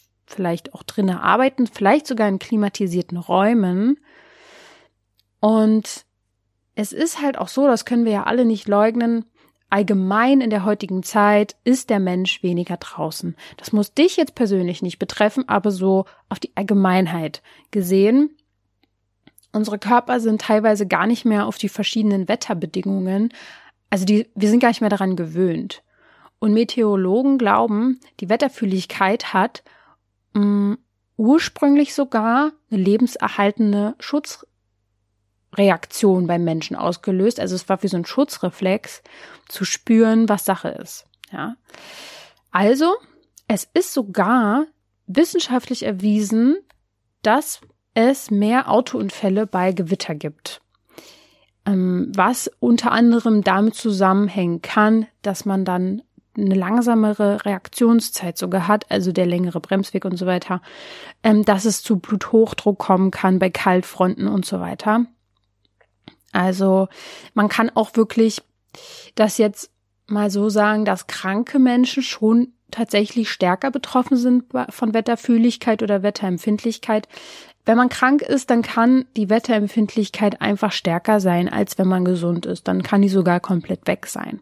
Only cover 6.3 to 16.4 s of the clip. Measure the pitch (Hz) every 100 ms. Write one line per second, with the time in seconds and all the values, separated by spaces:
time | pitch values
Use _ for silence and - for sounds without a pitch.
6.3 | _ _ _ _ - 208 - 330 - 285
7.3 | - - 269 277 226 - 240 226 202 -
8.3 | 247 233 208 208 202 220 233 233 233 -
9.3 | _ _ _ - 196 196 196 185 208 254
10.3 | 277 233 208 202 208 190 185 - 214 208
11.3 | 208 208 - 240 262 - 202 185 180 185
12.3 | - 180 175 175 175 - - 156 - 175
13.3 | - - - - 214 202 - 349 - 294
14.3 | - 220 190 175 175 180 - 190 - 208
15.3 | 262 254 208 208 185 190 190 190 _ -
16.3 | 202